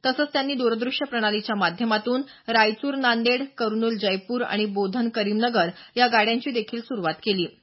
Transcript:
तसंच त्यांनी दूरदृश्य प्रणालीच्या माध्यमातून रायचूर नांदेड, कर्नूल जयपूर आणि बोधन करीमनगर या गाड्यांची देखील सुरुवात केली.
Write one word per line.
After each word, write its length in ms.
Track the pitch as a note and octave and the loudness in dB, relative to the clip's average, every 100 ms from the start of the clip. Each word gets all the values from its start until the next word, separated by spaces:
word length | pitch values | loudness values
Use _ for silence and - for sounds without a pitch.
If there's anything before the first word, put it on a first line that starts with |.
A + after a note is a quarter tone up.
| C4 | -2
तसंच 220 | C#4 D4 | 0 0
त्यांनी 200 | D4 C4+ | 0 -2
दूरदृश्य 520 | C#4 A#3+ A3+ A#3+ B3+ C#4 | 0 0 0 -2 -4 -4
प्रणालीच्या 500 | A#3 G#3+ G#3 G#3 G#3 | 0 0 0 -2 0
माध्यमातून 640 | F3 E3+ A3+ G#3+ A3+ B3+ C#4 - - | 0 0 0 0 0 -2 -4 -12 0
रायचूर 480 | A3+ G#3+ A3 C#4 C#4 | 4 4 2 -4 0
नांदेड, 480 | B3+ A3+ A#3 B3 C4+ - | 0 2 2 0 -2 -4
कर्नूल 400 | A3+ A3 A3+ A3+ | -2 0 0 0
जयपूर 440 | G3+ F#3+ G3 B3 | -2 -2 -2 -4
आणि 240 | - G#3 G#3+ | -2 0 0
बोधन 440 | G3 G3 G#3+ A#3 | 0 -2 0 -2
करीमनगर 600 | A3+ G3+ G#3+ A#3+ A3+ F3 - - - | 0 0 2 2 2 0 -2 -8 0
या 120 | B3 | 2
गाड्यांची 440 | A#3 G#3+ A#3 C#4+ | 4 2 0 -2
देखील 300 | A#3+ A3 A#3 | -4 -4 -8
सुरुवात 320 | A3+ A#3+ E3+ D#3+ | -8 -4 -2 -2
केली. 220 | - G3 E3 - | -2 0 -2 -6